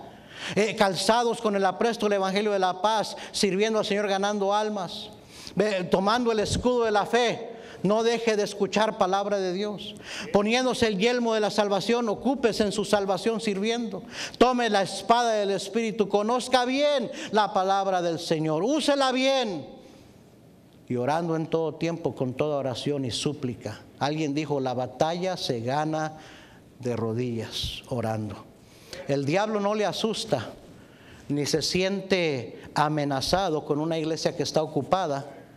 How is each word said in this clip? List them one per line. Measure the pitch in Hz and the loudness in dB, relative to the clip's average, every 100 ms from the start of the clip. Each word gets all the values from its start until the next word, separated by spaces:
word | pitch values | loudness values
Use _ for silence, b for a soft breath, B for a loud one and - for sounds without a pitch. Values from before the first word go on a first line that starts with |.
| - - B B B | -16 -20 B B B
eh, | 180 214 208 | 0 0 2
calzados | 202 175 - 226 233 226 | 2 2 2 4 2 0
con | 208 202 | 0 2
el | |
apresto | 196 180 233 208 214 | 2 2 0 0 0
del | |
evangelio | 202 190 190 214 | 2 2 0 0
de | 202 | 2
la | 185 180 | 0 2
paz, | 208 220 196 - B | 2 2 -2 -6 B
sirviendo | - 202 180 220 214 | 0 0 2 2 0
al | |
Señor, | - 202 208 | 0 0 0
ganando | 196 202 208 190 | 0 0 0 0
almas, | 208 214 208 180 - - - B B B | 0 0 -4 -6 -10 -14 -16 B B B
ve, | - 208 285 | 0 2 0
tomando | 175 - 196 233 233 | 0 2 4 2 2
el | 226 | 0
escudo | 196 - 214 247 | 0 0 2 2
de | 226 | 2
la | 208 190 | 2 2
fe. | 233 240 170 - - B B | 2 2 0 -6 -14 B B
No | 180 214 | 0 2
deje | 226 233 226 214 | 2 2 2 2
de | |
escuchar | 202 202 196 202 220 214 | 0 -2 0 2 2 2
palabra | 190 196 202 202 | 2 2 0 0
de | 185 | 0
Dios. | 180 208 208 208 208 B B 190 | -2 -4 -6 -12 -14 B B 0
Poniéndose | 196 208 240 254 233 226 | 2 4 2 2 2 2
el | 202 | 4
yelmo | 226 247 233 | 2 2 2
de | 220 | 2
la | 208 | 2
salvación, | 208 208 196 202 233 233 | 2 2 2 2 2 0
ocúpese | 196 233 269 233 - | 0 0 2 2 2
en | 214 | 0
su | 196 | 0
salvación | 196 208 196 185 226 226 | 2 2 2 0 0 -2
sirviendo. | 220 190 214 233 226 190 - B B B | -2 -2 0 -2 -4 -8 -12 B B B
Tome | 247 247 240 | 4 4 2
la | 208 | 2
espada | 190 - - 233 240 | 2 0 2 4 4
del | 220 196 | 2 0
Espíritu, | 190 - 226 226 220 202 | -2 -2 -2 0 0 2
conozca | 202 208 247 - 254 | 2 2 0 2 2
bien | 247 262 294 285 214 - B | 4 2 2 2 -2 -6 B
la | 208 196 | 2 2
palabra | 202 190 196 196 185 | 2 2 2 2 0
del | 175 160 | 0 -2
Señor, | - 160 156 156 | 0 0 2 0
úsela | 202 311 269 285 262 | 2 2 2 4 4
bien. | 254 262 262 233 165 - - B B B B B - - - - - - | 2 2 2 0 -4 -10 -16 B B B B B -20 -20 -20 -20 -16 -6
Y | |
orando | 123 123 156 170 | -2 0 0 0
en | 160 160 | -2 0
todo | 160 160 | -2 -2
tiempo | 156 165 147 143 | -2 -4 -2 -4
con | - 127 | -2 -4
toda | 123 151 143 | -2 -2 -2
oración | 131 117 - 143 | -2 -4 -2 -2
y | 131 | -2
súplica. | - 160 143 123 110 101 - - - | -2 -4 -4 -6 -6 -10 -12 -16 -4
Alguien | 135 156 156 | -2 0 -2
dijo, | 139 151 143 | -2 -2 -2
"La | 131 | -2
batalla | 123 127 - 156 175 185 175 | -2 -4 0 0 0 -4 -4
se | - 123 | -4 -4
gana | 117 143 156 156 156 156 B B B B B - | -2 -2 -2 -2 -4 -8 B B B B B -8
de | 123 | -6
rodillas, | 113 113 110 123 113 107 - - - - | -2 -2 -2 -2 -4 -6 -6 -8 -8 -8
orando". | 123 110 110 107 101 - - B B B B B | -4 -2 -2 -4 -8 -16 -20 B B B B B
El | 143 | -2
diablo | 139 175 214 214 | 0 0 0 0
no | 202 | 0
le | 220 202 | 0 0
asusta, | 156 226 202 - 131 - - - - B B B B B | 0 -2 -2 -2 -2 -4 -12 -20 -20 B B B B B
ni | 143 139 | -2 0
se | 160 | 0
siente | - 180 190 196 190 190 170 135 110 - - - | 0 0 0 -2 0 2 2 -2 -6 -12 -6 0
amenazado | 151 151 143 135 - 180 196 156 | 2 2 0 0 2 2 2 0
con | - 147 | 0 -2
una | 156 165 | 0 -2
iglesia | 156 160 170 - | -2 0 2 2
que | |
está | 139 - | 2 2
ocupada. | 151 151 131 185 175 139 135 - - | 2 0 2 2 2 -2 -4 -12 -20